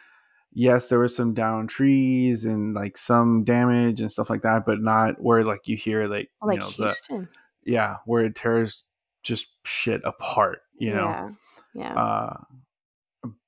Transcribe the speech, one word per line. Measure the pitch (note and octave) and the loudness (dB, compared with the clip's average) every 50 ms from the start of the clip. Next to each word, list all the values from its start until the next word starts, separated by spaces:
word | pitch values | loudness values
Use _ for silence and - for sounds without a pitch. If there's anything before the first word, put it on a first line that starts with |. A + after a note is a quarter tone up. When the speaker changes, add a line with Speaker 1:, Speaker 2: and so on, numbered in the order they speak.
| - _ _ _ _ _ _ _ _ _ | -20 _ _ _ _ _ _ _ _ _
Speaker 1:
yes, | - - A#2+ B2 B2 B2 - - | -2 2 4 4 4 4 4 2
there | B2+ A#2+ | 2 4
was | B2 A#2+ - | 4 2 0
some | - A#2+ A#2 G#2+ | 0 -2 0 0
downed | A2+ A2 A2 A2+ A2 A2 A2+ | 0 0 0 -2 -2 -4 -6
trees | - - C#3 C#3 C#3 C3+ C3 C3 C3 B2+ B2+ B2+ A#2+ G#2+ A2+ | -2 2 4 4 4 4 4 2 2 2 2 2 0 0 -2
and, | A2 A2 G#2+ G#2 G#2+ G#2 | -2 -2 -2 -2 -2 -4
like, | G#2 G2+ G2+ - - | -4 -6 -6 -6 -4
some | - - A#2+ A#2 A#2 A#2 A#2 A2+ G#2 | 0 2 4 4 6 6 4 4 4
damage | A#2+ A#2+ A#2+ B2 B2 A#2+ A#2+ A#2+ A#2+ A2 G#2+ | 2 2 4 4 4 2 2 2 0 0 -2
and | A2 G#2+ | -4 -4
stuff | - - G#2 - | -4 -4 -4 -4
like | A2+ G#2+ | -4 -2
that, | - A2 A2+ A2+ G#2 | 0 0 0 2 2
but | A2+ G#2+ G#2+ | 0 -2 0
not | A2 A2 A2 A2 A2 A2 - - | 0 2 2 4 2 2 0 0
where, | - A#2+ A#2 A2+ A2 | 2 4 4 4 4
like, | A2 G#2 G2 - - | 2 -2 -4 -6 -6
you | A2 | -6
hear, | G#2+ - A2 G#2+ A2 G#2+ | -4 -4 -2 -2 -2 -2
like, | G#2 G2+ G#2 - - _ _ G#3 | -2 -4 -6 -8 -10 _ _ -4
you | G#3 | -2
Speaker 2:
Like | G3 G2 | -2 -2
Speaker 1:
know, | G2 G2 G2 - | -4 -6 -6 -4
the | - - - | -2 -2 -4
Speaker 2:
Houston. | - - - C4+ G3 F3+ - _ _ _ _ _ _ - | -4 -8 -10 -10 -10 -10 -12 _ _ _ _ _ _ -4
Speaker 1:
Yeah, | - A#2+ A2+ G#2+ G2+ G2+ - - | -2 0 0 0 0 -4 -6 -4
where | A2+ A#2 A#2 A2+ | 0 0 2 2
it | G#2+ G#2 | 0 -2
tears | - - A#2 A#2 A2+ A2+ G#2 - - - _ _ _ _ _ _ _ - | -4 -2 0 2 2 0 0 -4 -10 -14 _ _ _ _ _ _ _ -8
just | - A#2 G#2+ - - _ _ - | -6 -6 -6 -8 -10 _ _ -10
shit | - - - - A#2 G#2+ - - | -6 -6 -4 -2 -2 -2 -2 -4
apart, | - - - - - - A2 G2+ F2+ F2+ - _ _ _ - | -6 -8 -8 -8 -2 0 2 2 2 0 -6 _ _ _ -6
you | A#2+ A2 | -4 -2
know? | G#2+ G#2 G2+ - - | -2 -2 -2 -4 -4
Speaker 2:
Yeah, | - - G#3+ G#3 - _ _ _ - _ _ - | -6 -10 -12 -14 -18 _ _ _ -20 _ _ -14
yeah. | - - A#1+ - - | -12 -10 -6 -4 -2
Speaker 1:
Uh, | A1+ G#1+ G#1+ - A#2 - - - - - C3 C3 _ _ _ _ _ _ _ _ _ _ _ _ - A#2 G#2+ _ _ | -2 -2 -2 -4 -4 -6 -10 -14 -18 -20 -20 -20 _ _ _ _ _ _ _ _ _ _ _ _ -16 -16 -16 _ _